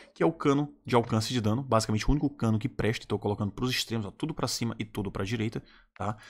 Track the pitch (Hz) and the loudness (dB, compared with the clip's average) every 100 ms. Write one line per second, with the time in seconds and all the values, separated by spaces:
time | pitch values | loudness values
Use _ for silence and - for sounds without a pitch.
0 | - - 165 165 147 139 147 - - 120 | -12 0 0 2 2 4 0 -6 2 2
1 | 117 113 110 123 104 113 135 113 - 107 | 4 0 0 0 2 0 2 2 2 0
2 | - 147 139 - 113 110 120 - 104 117 | 2 2 0 0 2 2 0 -2 -2 -2
3 | - 104 101 101 104 - 127 120 - 113 | -4 -2 -2 -2 -4 -2 -2 -2 -2 -4
4 | 101 - 151 - 131 - 117 - 107 - | -6 -4 -6 -2 -4 -2 -4 -4 -6 -6
5 | 98 113 98 113 110 131 - - _ - | -4 -4 -4 -2 -2 -4 -10 -20 _ -6
6 | 101 107 | -6 -6